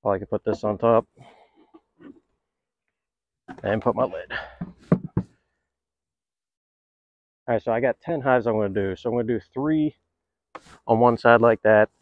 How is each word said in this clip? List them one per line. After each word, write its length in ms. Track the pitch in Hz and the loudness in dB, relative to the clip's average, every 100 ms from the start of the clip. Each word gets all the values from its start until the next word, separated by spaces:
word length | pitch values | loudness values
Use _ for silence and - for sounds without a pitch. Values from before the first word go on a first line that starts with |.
I 140 | - 98 | -4 -4
can 100 | 101 | -4
put 160 | 107 | -6
this 200 | - 104 | -4 -4
on 140 | 107 104 | -4 -2
top 280 | 117 113 - _ - _ _ _ _ - _ _ - - _ _ _ _ _ _ _ _ _ _ _ _ - - | 2 2 0 _ -20 _ _ _ _ -20 _ _ -20 -20 _ _ _ _ _ _ _ _ _ _ _ _ -20 -10
and 180 | 98 107 | -4 -2
put 140 | 123 107 | -2 -2
my 80 | |
lid. 280 | 127 82 - - - - - - - - - - - _ _ _ _ _ _ _ _ _ _ _ _ _ _ _ _ _ _ _ _ _ - | -4 -6 -12 -12 -14 -14 -16 -16 -2 -2 0 -8 -8 _ _ _ _ _ _ _ _ _ _ _ _ _ _ _ _ _ _ _ _ _ -6
All 80 | 113 | -6
right, 60 | |
so 100 | - | -2
I 80 | 117 | -2
got 200 | 127 - | -2 -4
ten 200 | - 143 | -6 -4
hives 240 | 131 127 113 | 0 0 0
I'm 100 | 107 | -2
gonna 140 | 101 | -2
do. 260 | 98 98 92 | -2 -4 -4
So 140 | 120 | -4
I'm 60 | 120 | -4
gonna 120 | 117 | -2
do 120 | 113 - | -6 -6
three 420 | 131 147 156 151 _ _ _ _ _ _ - - - - | -6 -2 0 -2 _ _ _ _ _ _ -20 -20 -16 0
on 120 | 113 | 4
one 180 | 120 117 | 4 4
side 240 | 120 117 | 4 4
like 200 | 117 113 | 4 2
that. 260 | 110 107 110 _ | 4 4 4 _